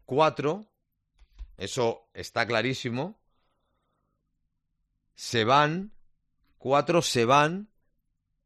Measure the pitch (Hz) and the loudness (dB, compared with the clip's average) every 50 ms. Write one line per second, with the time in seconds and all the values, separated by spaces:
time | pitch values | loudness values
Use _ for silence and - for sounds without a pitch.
0 | _ - 131 143 156 156 - - 135 147 170 208 220 _ _ _ _ _ _ _ | _ -4 0 2 2 2 2 0 -4 -4 -4 -4 -10 _ _ _ _ _ _ _
1 | _ _ _ _ _ _ _ - - - - - 95 98 - 131 120 117 - - | _ _ _ _ _ _ _ -20 -20 -20 -12 -12 -10 -6 -2 0 0 0 -2 -4
2 | _ _ _ 95 90 - - 117 117 101 117 110 113 131 127 - - 123 117 127 | _ _ _ -14 -14 -6 -4 -4 -2 0 0 0 0 -2 -4 -6 -6 -6 -6 -6
3 | 147 190 226 _ _ _ _ _ _ _ _ _ _ _ _ _ _ _ _ _ | -8 -8 -10 _ _ _ _ _ _ _ _ _ _ _ _ _ _ _ _ _
4 | _ _ _ _ _ _ _ _ _ _ _ _ _ _ _ _ _ _ _ _ | _ _ _ _ _ _ _ _ _ _ _ _ _ _ _ _ _ _ _ _
5 | _ _ _ - - - 127 117 107 113 135 143 147 147 160 180 196 214 - - | _ _ _ -16 -10 -4 0 0 2 4 4 4 4 2 0 -6 -8 -10 -16 -20
6 | - _ _ _ _ _ _ _ _ _ _ _ - 123 135 143 139 170 165 170 | -20 _ _ _ _ _ _ _ _ _ _ _ -2 0 2 2 2 2 2 2
7 | - - - 123 117 117 135 147 147 156 175 196 208 - _ _ _ _ _ _ | 0 0 0 0 2 4 4 4 4 2 -2 -6 -10 -14 _ _ _ _ _ _
8 | _ _ _ _ _ _ _ _ _ | _ _ _ _ _ _ _ _ _